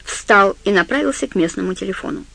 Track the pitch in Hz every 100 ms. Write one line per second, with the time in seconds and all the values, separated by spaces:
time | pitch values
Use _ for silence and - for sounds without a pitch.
0 | - - - 208 196 - 202 196 175 277
1 | 294 269 269 190 165 - 185 185 190 185
2 | 170 - -